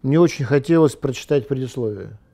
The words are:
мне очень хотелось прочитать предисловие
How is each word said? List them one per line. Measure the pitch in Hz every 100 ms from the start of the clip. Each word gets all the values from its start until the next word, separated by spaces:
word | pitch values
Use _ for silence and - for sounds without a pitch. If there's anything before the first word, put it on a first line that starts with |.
мне | 135 151
очень | 170 -
хотелось | 123 143 135 165 156 -
прочитать | 135 123 - 147 113
предисловие | 135 127 131 113 101 98 107 _